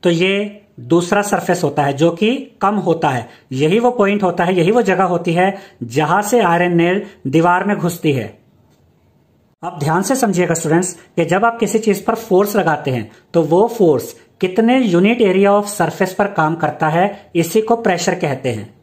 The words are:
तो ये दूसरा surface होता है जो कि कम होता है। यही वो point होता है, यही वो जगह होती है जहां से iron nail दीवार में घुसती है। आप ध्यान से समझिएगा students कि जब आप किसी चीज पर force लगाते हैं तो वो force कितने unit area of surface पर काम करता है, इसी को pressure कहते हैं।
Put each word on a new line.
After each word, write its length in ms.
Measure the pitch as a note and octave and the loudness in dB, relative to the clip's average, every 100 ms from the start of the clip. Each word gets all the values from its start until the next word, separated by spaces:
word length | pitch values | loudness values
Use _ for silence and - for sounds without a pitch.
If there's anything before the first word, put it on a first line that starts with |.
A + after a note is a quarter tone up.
तो 60 | F3+ | 0
ये 520 | E3 F#3 G3 G#3 - _ - | 0 0 -2 -6 -12 _ -20
दूसरा 400 | A#2+ E3+ F3 G#3 | 0 0 2 0
surface 420 | G3+ F3+ - F3 | 0 -2 -2 -2
होता 200 | D#3 - | 0 0
है 100 | C#3 | -2
जो 160 | C3+ E3 | 2 0
कि 240 | E3+ G#3+ C#4 - _ | 2 -2 -2 -8 _
कम 140 | G3 G#3 | -2 0
होता 320 | E3+ E3 D#3 | -2 0 0
है। 180 | B2+ A2 - _ | -2 -8 -18 _
यही 280 | C3 D3+ G#3 | -2 0 2
वो 120 | A#3+ | 0
point 320 | B3 G3 G3+ | 2 0 2
होता 200 | F#3+ F3 | -2 0
है, 120 | F3 F#3 | 0 2
यही 160 | E3 | 2
वो 100 | A#3+ | 2
जगह 220 | G3 F3 | 2 0
होती 300 | F#3+ F3 E3+ | 0 0 0
है 240 | E3 F#3+ G3 - _ | 0 0 -2 -16 _
जहां 380 | A#2 B2 D3+ F#3 | -6 -2 0 0
से 200 | G#3 B3 | 2 2
iron 340 | F#3 E3+ F3+ E3+ | 2 2 2 2
nail 240 | E3+ F#3+ G3+ - C3+ | 2 0 -4 -10 -2
दीवार 360 | D3+ E3+ F3+ | 2 2 2
में 120 | F#3+ F#3+ | 0 -2
घुसती 340 | F3 - D#3 | -4 -2 -2
है। 160 | C3 G#2 - _ _ _ _ _ _ _ _ _ _ _ _ | -2 -4 -14 _ _ _ _ _ _ _ _ _ _ _ _
आप 160 | D#3+ D#3 | -14 -6
ध्यान 220 | D3 E3 | -2 -2
से 140 | F#3 C4 | 0 0
समझिएगा 380 | A#3 F3+ F3+ | 0 0 0
students 400 | E3 D#3 E3 F3+ - - - | -2 0 0 0 -8 -10 -4
कि 100 | D#3 | 0
जब 200 | F#3 A#3 | 2 0
आप 120 | A#3 | 0
किसी 200 | G#3 G#3+ | -2 0
चीज 240 | G#3+ F#3+ - | 0 -2 -2
पर 100 | A3+ | -6
force 380 | - F#3 G3+ G#3 | 0 2 2 0
लगाते 360 | E3 D3 C#3+ | 0 -2 -2
हैं 180 | B2+ G#2 - _ | -4 -6 -16 _
तो 100 | E3+ | -2
वो 240 | D3+ E3+ A3 | 2 2 2
force 460 | - F3+ C3 - - _ _ | 2 2 2 -2 -16 _ _
कितने 380 | F#3 F#3 A3+ C4 | -4 0 2 2
unit 380 | A#3 E3+ G3 A#3+ | 2 2 2 2
area 320 | G#3 F#3 G3 G3+ | 2 4 4 2
of 180 | G#3 | 0
surface 400 | - E3 - - | -4 -4 -2 -4
पर 140 | - G3+ | -2 -4
काम 280 | G3+ D#3 E3 | 0 -2 0
करता 340 | D3 C3 D#3+ | -4 -2 -2
है, 400 | E3 G3+ G3+ - E3+ | 0 0 -4 -6 -4
इसी 260 | E3 A3 | 0 0
को 140 | A3 A#3 | 0 0
pressure 380 | A3 F3 F3 F3 | 0 -2 -2 -2
कहते 340 | D#3 B2+ C3 | -4 -4 -6
हैं। 240 | A2 G#2 _ | -6 -10 _